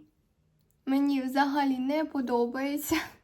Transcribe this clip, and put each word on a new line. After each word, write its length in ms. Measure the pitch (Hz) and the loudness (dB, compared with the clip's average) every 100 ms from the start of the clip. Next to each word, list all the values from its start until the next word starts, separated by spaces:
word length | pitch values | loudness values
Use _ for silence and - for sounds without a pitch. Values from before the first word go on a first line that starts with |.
| - _ _ _ _ _ _ _ - | -12 _ _ _ _ _ _ _ -2
Мені 360 | 269 285 277 | 0 2 0
взагалі 560 | 254 269 285 294 277 254 | 0 0 2 2 2 0
не 260 | 262 311 | 0 0
подобається. 920 | 302 277 240 240 240 262 277 294 - 311 - - | 0 -2 0 0 0 -2 -4 -4 -2 -2 -2 -14